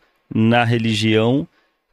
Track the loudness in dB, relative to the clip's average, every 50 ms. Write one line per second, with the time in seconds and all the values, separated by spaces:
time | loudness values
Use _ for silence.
0 | _ _ _ _ _ -6 -2 0 2 2 2 2 2 0 -2 -2 -2 -2 -4 -2
1 | 0 0 0 2 2 0 -2 -2 -4 -8 _ _ _ _ _ _ _ _